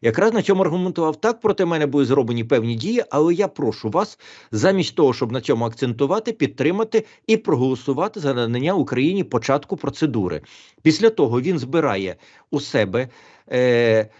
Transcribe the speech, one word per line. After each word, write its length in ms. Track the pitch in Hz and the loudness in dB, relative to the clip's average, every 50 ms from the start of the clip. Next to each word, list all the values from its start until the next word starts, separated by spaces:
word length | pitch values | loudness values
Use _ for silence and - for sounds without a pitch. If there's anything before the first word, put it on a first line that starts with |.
Якраз 300 | - 120 117 170 196 226 | -2 0 2 2 2 2
на 100 | 226 226 | 2 0
цьому 200 | - - 196 185 | 0 0 2 2
аргументував: 540 | 190 156 165 185 180 185 160 170 160 156 151 - | 0 0 0 -2 -2 -2 -2 -2 -2 -2 -2 -2
«Так, 200 | - 226 - - | -2 -2 -2 0
проти 240 | - 214 190 - 185 | 0 0 0 0 0
мене 220 | 170 165 156 147 | 0 0 0 0
були 180 | 143 127 143 135 | 0 0 0 2
зроблені 400 | 117 131 139 123 113 120 117 113 | 2 2 2 2 0 -2 -4 -2
певні 300 | 117 139 117 113 117 117 | 0 0 2 2 0 -2
дії, 300 | 113 131 202 240 240 - - | -4 -4 -2 -2 -2 -2 0
але 240 | - 147 156 170 175 | 0 0 2 2 2
я 140 | 175 202 185 | 0 -2 -2
прошу 420 | - - 135 113 - - - 110 | -4 -4 -4 -4 -4 -4 -4 -4
вас, 280 | 104 180 208 - - - - - - - - - | -2 -2 -2 -4 -6 -16 -20 -20 -20 -20 -12 -8
замість 420 | 113 104 131 190 196 190 160 - - | -4 0 2 2 2 2 0 -2 0
того, 180 | 180 151 131 | 2 2 2
щоб 200 | 120 - 127 110 | 2 2 -2 -4
на 80 | 120 127 | -4 -4
цьому 240 | - - 127 113 117 | -2 0 0 0 0
акцентувати, 680 | 113 113 - 139 123 110 123 143 139 190 220 220 240 | -4 -4 -4 -4 -4 -2 0 0 0 0 -2 -2 -4
підтримати 720 | 220 - 165 160 - - 131 160 185 208 226 220 - 214 214 - - _ _ | -4 -2 -2 -2 -2 0 -2 0 0 0 -2 0 0 -2 -2 -4 -10 _ _
і 100 | - 220 | 0 0
проголосувати 840 | 220 - 196 156 123 127 131 131 127 - 139 135 143 180 214 - 214 | 2 2 0 0 2 2 0 -2 -2 -2 -4 -2 -2 -2 -4 -4 -4
за 140 | 147 139 131 | -2 -2 -2
надання 400 | 120 117 113 117 123 135 170 202 | 0 -2 -2 -2 -2 0 0 0
Україні 500 | 180 127 - 127 123 135 165 196 202 156 | 0 -2 -2 0 0 0 0 0 -2 -2
початку 520 | - 127 117 - - 135 147 - - 196 | -2 -4 -2 0 0 -2 -2 -2 -4 -8
процедури». 640 | - - 143 - - 160 147 117 110 92 87 78 73 - - - - - - _ _ | -8 -6 -6 -4 -2 -2 -2 0 -2 -2 -2 -4 -8 -10 -14 -20 -20 -20 -20 _ _
Після 280 | - 156 156 160 220 226 | 2 2 4 4 4 2
того 300 | 220 202 147 113 117 123 | 2 2 0 2 0 0
він 180 | 127 180 180 143 | 0 -2 -2 -2
збирає 540 | 123 127 151 165 156 131 101 98 95 90 85 - _ - - - _ _ | -4 -2 -2 0 0 0 0 -2 -4 -6 -8 -12 _ -20 -20 -20 _ _
у 100 | - 135 | -6 -6
себе, 480 | - - - 123 104 95 95 120 131 127 - - - - - _ _ - | -4 -2 0 0 0 0 -2 -4 -4 -6 -10 -20 -20 -20 -20 _ _ -4
е, 560 | 127 123 127 123 120 117 120 113 110 110 107 - _ | 0 2 2 4 4 4 4 4 4 2 2 -2 _